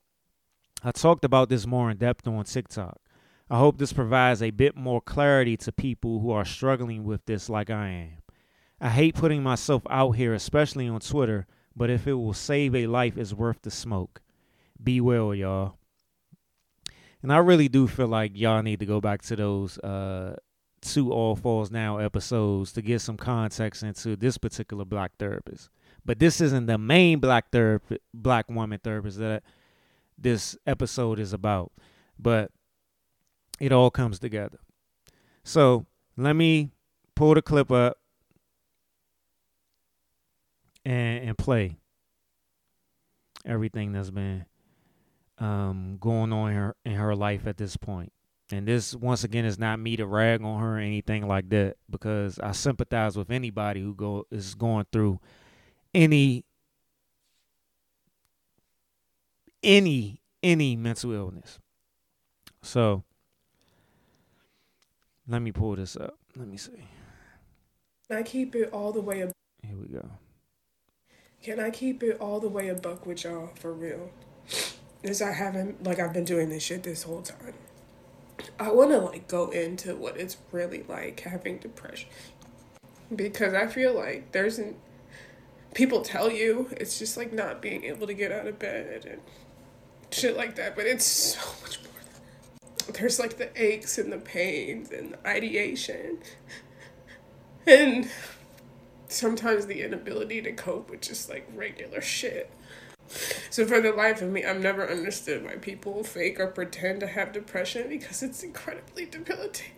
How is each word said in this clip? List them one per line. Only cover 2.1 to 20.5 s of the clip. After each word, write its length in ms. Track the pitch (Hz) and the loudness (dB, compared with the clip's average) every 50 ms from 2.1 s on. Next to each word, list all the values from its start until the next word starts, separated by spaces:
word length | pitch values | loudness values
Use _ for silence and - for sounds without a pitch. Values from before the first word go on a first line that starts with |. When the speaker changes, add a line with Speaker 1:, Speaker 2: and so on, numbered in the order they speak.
| 120 - - | 0 -2 -4
Speaker 1:
on 160 | 120 110 107 101 | -4 -4 -4 -4
TikTok. 540 | - - 131 - - - 110 92 85 - - _ _ _ _ _ _ _ _ _ - | -4 -4 -6 -6 -6 -6 -8 -8 -8 -10 -16 _ _ _ _ _ _ _ _ _ 0
I 80 | 123 | 4
hope 200 | 117 139 147 143 | 6 6 6 6
this 160 | 139 143 127 - | 4 0 -2 0
provides 480 | 143 123 110 127 127 127 127 123 101 | 0 0 4 4 6 6 6 4 2
a 100 | 113 113 | 0 0
bit 240 | 104 104 135 143 - | 4 4 4 4 4
more 260 | 135 127 127 123 117 | 0 -2 -2 -2 -2
clarity 560 | - - - 143 143 143 139 135 127 117 113 | -2 -2 0 2 4 6 6 6 4 2 0
to 140 | - - 113 | -2 -4 -6
people 480 | - - - 135 113 - - 117 113 107 | -4 -4 -2 -4 -4 -4 -4 -2 -2 -2
who 120 | 110 120 | 0 0
are 140 | 110 104 98 | 0 0 -2
struggling 580 | - - - 131 135 135 120 123 117 113 110 107 | -4 -4 -2 0 2 2 2 0 -4 -6 -6 -4
with 220 | 104 107 95 - | -4 -4 -4 -4
this 240 | - 110 95 - - | -4 -6 -4 -4 -4
like 200 | 107 107 104 110 | -4 -2 -2 -2
I 180 | 110 107 104 95 | -4 -4 -4 -4
am. 280 | 92 87 85 82 80 80 - _ _ _ _ _ _ _ _ _ _ - | -6 -8 -10 -12 -14 -18 -20 _ _ _ _ _ _ _ _ _ _ -4
I 100 | - 120 | -2 2
hate 260 | 113 135 156 165 156 | 4 6 4 4 4
putting 280 | - 165 160 151 143 135 | 2 2 2 2 2 2
myself 400 | 131 123 - - - 143 120 - - | 0 0 0 2 2 0 0 0 0
out 220 | - 131 135 127 | 2 2 4 4
here, 220 | 110 120 127 117 113 | 2 2 0 0 0
especially 540 | 101 - - - 147 151 - - 139 127 | -2 -2 0 2 2 2 2 0 -4 -4
on 120 | 120 113 110 | -4 -4 -6
Twitter, 460 | - - 147 147 131 110 107 98 92 - _ _ _ _ - | -6 -2 0 0 2 2 0 -2 -4 -8 _ _ _ _ -6
but 140 | - 120 117 | -2 0 0
if 180 | 123 113 - | 0 0 0
it 60 | 139 135 | 0 0
will 200 | 127 117 107 98 | 0 0 -2 -4
save 420 | - - - 143 143 143 131 123 | -4 -2 0 2 2 2 2 2
a 120 | 123 117 | 0 0
life, 300 | 113 117 123 123 117 - | 2 2 2 2 0 0
it's 160 | - 117 95 104 | -4 -6 -6 -4
worth 280 | 101 117 117 113 - | -2 -2 -2 -2 -4
the 100 | - 110 | -6 -10
smoke. 500 | - - - 117 107 92 90 - - - _ _ _ _ _ _ _ _ _ _ - - | -10 -8 -6 -4 -4 -4 -4 -6 -10 -18 _ _ _ _ _ _ _ _ _ _ -10 -4
Be 200 | 110 127 127 123 | 0 2 4 6
well, 320 | 120 123 120 117 110 104 101 | 6 6 6 4 4 2 0
y'all." 440 | 98 95 95 95 95 98 98 - _ _ _ _ _ _ _ _ _ _ _ _ _ _ _ _ _ _ _ _ _ - - - - - _ _ _ - | 0 0 0 0 0 0 -2 -4 _ _ _ _ _ _ _ _ _ _ _ _ _ _ _ _ _ _ _ _ _ -18 -18 -18 -20 -20 _ _ _ 0
And 100 | 131 147 | 6 6
I 40 | |
really 320 | 160 175 180 180 160 147 131 | 8 10 10 10 10 8 8
do 180 | 123 135 131 | 8 6 6
feel 200 | 113 - - 127 | 6 4 2 0
like 260 | 113 113 110 110 104 98 | 2 2 2 0 0 0
y'all 260 | 101 113 113 110 110 | 2 2 4 4 4
need 200 | 110 110 107 95 | 2 0 -2 -2
to 40 | 104 | 0
go 160 | 98 104 107 | 0 0 2
back 220 | 104 104 101 101 - | 2 0 0 -2 -4
to 120 | - 117 | -4 -4
those, 440 | 104 104 101 101 98 98 90 - - | -2 0 0 0 0 -2 -4 -6 -8
uh, 560 | - 98 98 98 98 95 95 92 92 92 - - - _ | -8 -6 -6 -4 -4 -4 -4 -6 -6 -8 -10 -12 -16 _